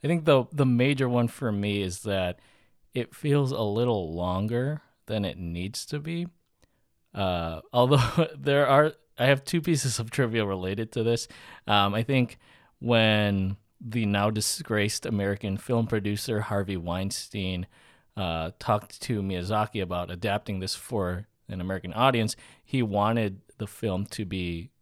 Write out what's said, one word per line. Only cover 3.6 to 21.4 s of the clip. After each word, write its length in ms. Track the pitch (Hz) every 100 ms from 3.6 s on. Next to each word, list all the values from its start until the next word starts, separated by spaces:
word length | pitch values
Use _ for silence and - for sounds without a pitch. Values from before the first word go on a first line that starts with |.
little 540 | 107 104 123 110 82 82
longer 680 | 90 92 107 120 131 151 _ _ -
than 180 | 110 101
it 120 | -
needs 480 | 85 85 92 - -
to 140 | 147
be. 260 | 151 170 170 _ _ _ _ _ _ _ _
Uh, 480 | - 98 87 82 80 -
<laughs> 80 |
although 540 | 123 123 139 120 - 160 147
there 300 | 139 143 139
are, 260 | 139 151 - _ -
I 80 | 123
have 160 | 135 -
two 160 | 175
pieces 380 | 160 156 131 113
of 100 | 113
trivia 340 | - 127 113 104
related 460 | 95 92 101 113
to 100 | -
this. 240 | 113 117 - - - - -
Um, 260 | 104 101
I 100 | 104
think 360 | 117 135 120 - _ - _ _
when 760 | 120 117 110 107 104 98 95 101 _ _
the 260 | 123 120 107
now 240 | 101 104
disgraced 760 | 107 104 - - 104 104 - -
American 520 | 107 98 101 104 95
film 300 | - 117 113
producer 540 | 110 101 104 - 110
Harvey 360 | 101 101 95 95
Weinstein, 880 | 87 87 95 - - 107 92 92 90 _ _ _ _ -
uh, 340 | 92 82 80 -
talked 420 | - 104 - -
to 180 | - 110
Miyazaki 600 | 98 90 90 107 107 107
about 300 | 90 87 87
adapting 480 | 87 101 101 - 98
this 160 | 92 -
for 520 | - 113 90 90 104 _